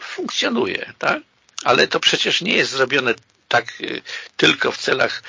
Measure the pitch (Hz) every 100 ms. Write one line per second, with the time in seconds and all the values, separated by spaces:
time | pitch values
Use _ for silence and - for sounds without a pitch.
0 | - - 311 - 262 233 - - - -
1 | - 311 - _ _ - - 127 - 165
2 | - 156 - - 175 180 127 131 127 139
3 | 127 - _ _ - 120 - - 90 -
4 | - - - - 156 143 127 - - 135
5 | 117 -